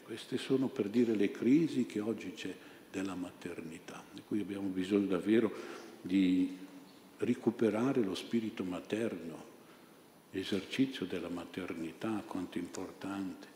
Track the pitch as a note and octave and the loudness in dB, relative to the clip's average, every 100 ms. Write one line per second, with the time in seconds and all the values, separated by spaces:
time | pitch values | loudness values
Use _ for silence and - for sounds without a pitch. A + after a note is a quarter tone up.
0 | - A2+ - B2+ - C3+ B2+ - G2+ A#2 | -12 -12 -6 -4 2 2 2 0 0 4
1 | A#2 G#2+ G2 - A2+ D3 D#3+ C3+ A#2 G#2 | 4 4 2 2 6 6 6 2 0 0
2 | G#2+ G#2 F#2 - G2 F2+ - - - G2 | -2 -2 -6 -8 -10 -10 -16 -20 -10 -6
3 | F#2+ F2+ F2+ - F2+ E2+ E2 E2 - - | -4 -4 -8 -8 -10 -8 -10 -12 -14 -16
4 | - - - G#2+ F#2 G2 G2 F#2 F#2 G2+ | -16 -16 -4 -2 -2 -4 -2 -2 4 4
5 | G2 F2+ F#2 A2+ G#2+ - - - - - | 6 2 4 6 4 0 -10 -12 -14 -12
6 | - F#2+ F#2 F#2 F#2 - - - - - | 2 6 6 6 4 0 -14 -18 -20 -20
7 | - - G#2+ A#2+ A#2 - A2+ G#2+ B2+ C3 | -20 -4 0 0 0 2 4 4 2 2
8 | G2 F2 - A#2 A2 - F#2 F2+ - G#2+ | 0 -2 -2 0 0 -4 -4 -6 -4 -2
9 | A2+ G2 E2+ D#2+ - - - - - - | -2 -4 -8 -12 -14 -20 -20 -20 -20 -20
10 | - - - F#2+ F#2+ G2 - - C3+ - | -20 -20 -10 -6 -2 -2 0 0 0 0
11 | F2+ F#2 F2 F2 - - E2 E2 E2 - | -4 -4 -4 -6 -8 -8 -6 -6 -8 -6
12 | A2 G#2+ - F#2+ F2+ - F2 - F#2 - | -4 -4 -4 -6 -6 -6 -6 -8 -10 -10
13 | F#2+ G2 F#2 F2 - | -8 -6 -6 -8 -14